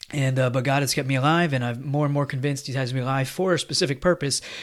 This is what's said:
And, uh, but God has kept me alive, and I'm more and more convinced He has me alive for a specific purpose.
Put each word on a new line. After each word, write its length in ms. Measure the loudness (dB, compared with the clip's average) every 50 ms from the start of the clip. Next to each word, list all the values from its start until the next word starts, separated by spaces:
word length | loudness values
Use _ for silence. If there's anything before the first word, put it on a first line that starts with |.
| -16 -6 -2
And, 260 | 0 0 2 2 2
uh, 100 | 2 2
but 140 | 2 0 0
God 200 | 2 2 2 2
has 100 | 0 0
kept 120 | -2 0
me 100 | 0 0
alive, 360 | 2 4 4 4 4 4 2
and 140 | 2 0 0
I'm 200 | -2 -4 -4 -4
more 200 | -2 0 2 2
and 80 | 2 2
more 120 | 0 0
convinced 400 | -2 -2 -2 -2 -2 -2 -4 -6
He 60 | -6
has 220 | -4 -2 -2 -2 -2
me 80 | -2
alive 260 | -2 0 0 0 0 -2
for 260 | -2 -2 0 0 0
a 60 | -2
specific 400 | -2 -4 -2 -2 0 0 -2 0
purpose. 420 | 2 2 2 2 0 -2 -2 -4 -6 -10 -14 -14